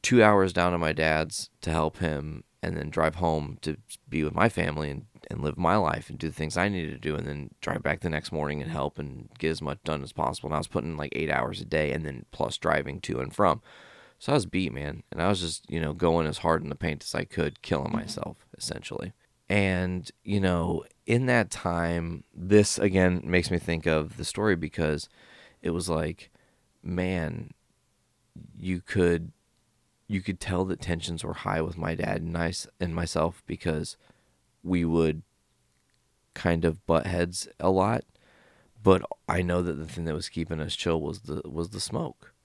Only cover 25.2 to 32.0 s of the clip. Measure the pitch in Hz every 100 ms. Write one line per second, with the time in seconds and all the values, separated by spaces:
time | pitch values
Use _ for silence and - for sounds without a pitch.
25.2 | - - - _ - 85 85 80 78 87
26.2 | - _ _ _ _ _ - 90 92 92
27.2 | 78 80 - - _ _ _ _ _ _
28.2 | _ - - - 92 90 - 98 87 85
29.2 | 82 - _ _ _ _ _ _ _ 101
30.2 | 95 92 - 90 95 90 - 85 - 82
31.2 | - - 95 82 80 82 82 82